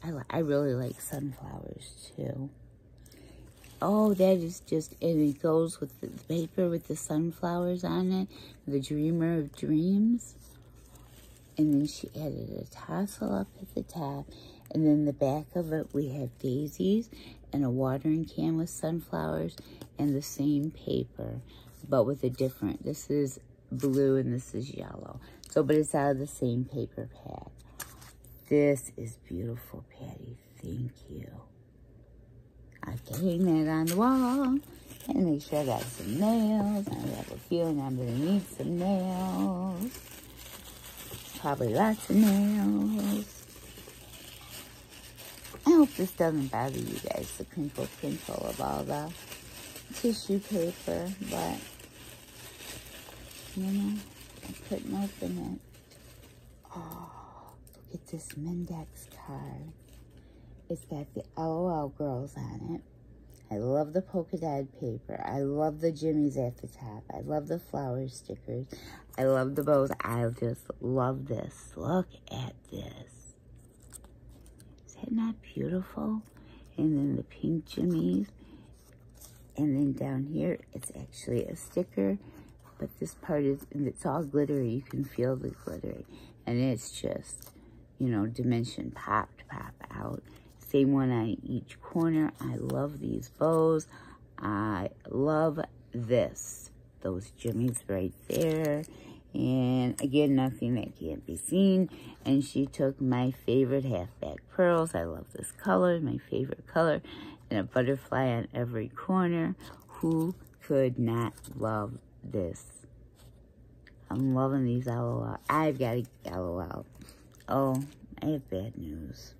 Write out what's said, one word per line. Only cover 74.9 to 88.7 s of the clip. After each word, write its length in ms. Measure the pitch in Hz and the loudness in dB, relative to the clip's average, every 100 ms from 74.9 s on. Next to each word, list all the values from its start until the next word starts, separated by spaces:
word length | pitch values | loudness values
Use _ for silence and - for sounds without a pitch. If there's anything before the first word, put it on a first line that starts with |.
| - | -14
that 160 | - | -4
not 220 | 226 226 220 | -2 -2 -4
beautiful? 800 | - - 139 180 185 - 214 220 - - - - - - | -10 -6 -2 -2 -4 -6 -2 -4 -6 -20 -20 -20 -14 0
And 200 | 156 147 | 2 4
then 180 | 139 127 | 2 0
the 80 | |
pink 420 | - - 147 165 - | -4 -4 0 0 -2
jimmies. 640 | - 180 165 175 180 202 - - - - - - - - - - - - - | -2 2 2 2 2 0 -8 -20 -20 -20 -20 -20 -20 -20 -20 -20 -20 -14 0
And 220 | 151 135 | 2 4
then 160 | 143 | 2
down 320 | 131 135 131 139 | 2 -2 -2 -2
here, 260 | 156 165 - - | 0 0 0 -6
it's 180 | - - - | -12 -12 -12
actually 460 | - - - 120 - | -12 -10 -2 0 0
a 100 | - | -8
sticker. 600 | - - 180 - 196 196 - - - - - - | -4 -2 0 2 2 2 -4 -20 -20 -20 -20 -10
But 200 | - - | -10 -6
this 140 | 165 | -10
part 320 | - - 151 143 | -8 -2 2 2
is, 200 | 139 - | 0 -4
and 160 | 147 139 | -2 -2
it's 180 | - 160 | -2 -2
all 180 | 143 | -2
glittery. 460 | 147 143 147 143 123 | 2 2 4 2 2
You 120 | 120 | 0
can 240 | - 131 143 | -4 -4 -4
feel 320 | - 123 131 | 0 0 0
the 140 | - | -4
glittery. 540 | - - - - - - - - - - | -8 -10 -8 -8 -10 -12 -18 -20 -12 -2
And 140 | 120 | 2
it's 300 | 131 120 - | 2 0 -4
just, 640 | - - - - - - - - - - - | -6 -4 -4 -8 -16 -18 -20 -20 -20 -20 -4
you 120 | 131 | 0
know, 160 | 110 107 | 2 0
dimension 680 | 117 123 120 120 | 0 2 2 0